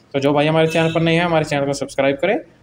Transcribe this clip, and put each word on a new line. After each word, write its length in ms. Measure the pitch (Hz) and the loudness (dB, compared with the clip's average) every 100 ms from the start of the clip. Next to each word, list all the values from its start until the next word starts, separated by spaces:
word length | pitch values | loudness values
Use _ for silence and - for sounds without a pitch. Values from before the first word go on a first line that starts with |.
| _ | _
तो 60 | 139 | -2
जो 120 | 135 | 0
भाई 140 | 143 151 | 2 2
हमारे 200 | 160 160 | 2 2
channel 240 | 165 160 | 2 0
पर 60 | 160 | 0
नहीं 160 | 165 165 | 0 0
है, 80 | |
हमारे 200 | 175 165 | 2 0
channel 220 | 151 143 139 | 0 -2 -2
को 60 | |
subscribe 420 | 139 135 - 135 139 | -4 -6 -2 0 0
करें, 200 | - 339 - _ | 0 -2 -6 _